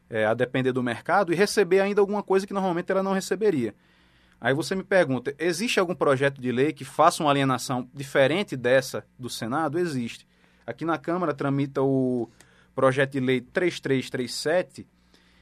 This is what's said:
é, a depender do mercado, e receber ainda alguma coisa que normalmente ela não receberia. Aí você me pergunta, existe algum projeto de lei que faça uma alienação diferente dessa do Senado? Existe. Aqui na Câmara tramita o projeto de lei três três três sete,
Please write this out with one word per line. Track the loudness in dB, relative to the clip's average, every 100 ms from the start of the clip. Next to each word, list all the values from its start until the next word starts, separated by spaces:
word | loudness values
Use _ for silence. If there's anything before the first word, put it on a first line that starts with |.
| -8
é, | 0
a | 0
depender | 2 0 0 0
do | 0
mercado, | -2 -4 0 0 2
e | 2
receber | 0 2 2 2
ainda | 2 2
alguma | 2 0
coisa | 0 0 0
que |
normalmente | -4 -2 -2 -2
ela | -2
não | 0
receberia. | -2 -2 -2 0 0 -2 -8 _ _ _ _ _ _
Aí | -2
você | 0 -2 -6
me |
pergunta, | 0 2 4 0 -4 -4
existe | -2 -2 -2 0
algum | 0 0
projeto | 2 2 2 0
de | -4
lei | 0 0
que | -2
faça | -6 4 4 4
uma | 2
alienação | 2 2 0 -2 -6 -8
diferente | -12 -4 2 4 2 -4 -2
dessa | 2 2 2 -6 -12 -14
do | -12
Senado? | -8 -6 -4 -2 -2
Existe. | -4 -4 -6 -10 _ _ _ _
Aqui | -12 -8
na | -4 -4
Câmara | -4 -2 -2
tramita | -2 -2 -2 -2 0
o | 0 2 0 -2 -6 _ -20 _ _ 0
projeto | 2 2 0
de | 0
lei | 0 0
três | -2 -2 -2 -2
três | -2 -2 -2
três | -6 -8
sete, | -6 -2 -2 -2 -8 -20 _ _ _ _ _